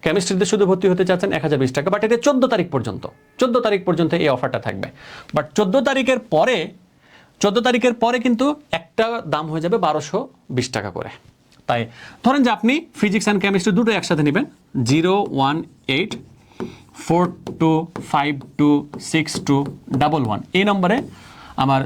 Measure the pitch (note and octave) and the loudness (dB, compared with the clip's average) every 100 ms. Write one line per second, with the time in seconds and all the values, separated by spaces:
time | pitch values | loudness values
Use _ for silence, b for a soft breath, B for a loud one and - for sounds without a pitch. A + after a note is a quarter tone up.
0 | - G3+ F3+ F#3 G3 G#3+ F#3+ F#3 F#3+ F3+ | 0 0 0 0 2 2 4 4 4 2
1 | F#3 F3+ G3 E3+ D3+ C#3+ C3 C3 D3 G3+ | 2 0 0 -2 0 0 2 0 -2 0
2 | A3 A#3 C#4 C4+ B3 A#3 F3+ C3+ A2+ F#2+ | 0 2 2 2 2 2 0 -2 -4 -8
3 | - - _ _ B3+ A#3 A3+ G3+ F#3 E3 | -12 -16 _ _ 0 2 2 0 0 0
4 | E3 E3+ D#3 B2+ C3+ B2+ A2 G2 G2 B | 2 2 0 0 -2 -4 -6 -8 -10 B
5 | B B B D3+ D3 - G#3 A#3 C#4 C4+ | B B B -4 -2 0 2 2 2 0
6 | B3+ B3+ - D3+ F#3+ A#3 E3 - _ _ | 0 0 0 2 2 0 -4 -12 _ _
7 | b b b b G3+ G#3 A#3+ B3 B3 A#3 | b b b b 0 2 2 2 2 2
8 | A3+ B3 B3 A3+ C4+ D4 - E3+ E3+ - | 0 0 0 2 0 -2 -6 -8 -8 -2
9 | A3+ A#3 D#3+ D3+ D#3 D#3 E3 A3 F3 D3+ | -2 -2 -4 -4 -2 -4 -2 0 0 0
10 | C#3+ F#3+ C4+ _ _ B2 B2 - G2+ F2 | -2 -6 -6 _ _ -4 -4 -4 -6 -8
11 | - - - _ _ _ - A#2+ A#2 B | -12 -14 -20 _ _ _ -4 -4 -4 B
12 | B B A#3+ C#4 B3 G#3+ A3 C#4+ E4 - | B B 0 2 2 2 0 0 -4 -2
13 | G#3 G3+ G3+ G#3 G3+ G3 F#3+ F#3 A#3 A3 | 0 0 0 0 2 0 2 2 2 0
14 | - E3 D3+ D3+ D4 - _ - A#2 C#3+ | 0 0 2 2 -2 -10 _ -4 2 2
15 | E3 G3 G3+ C3+ C3+ D#3 - - - C3+ | 4 0 0 0 0 0 -6 -16 -4 -2
16 | G#3+ - - - B B B B B - | -2 -8 -16 -20 B B B B B -20
17 | - E3 F3 - - - D#3+ D#3+ E3 - | -2 0 0 -2 -14 -2 2 2 -2 -10
18 | - D3+ C#3+ C#3+ - - D3 D3 C#3+ - | -4 -2 -2 -4 -10 0 2 2 0 -14
19 | - D#3+ D3+ - - C#3 C#3 - - C3 | -4 -2 -2 -6 0 0 0 -8 -6 -2
20 | D3 D#3 A#2+ G#2 - F3+ G3+ G3 F3+ A#3 | 0 0 -2 -4 -2 0 0 2 2 0
21 | - B B B B B C3+ C3+ | -2 B B B B B 2 2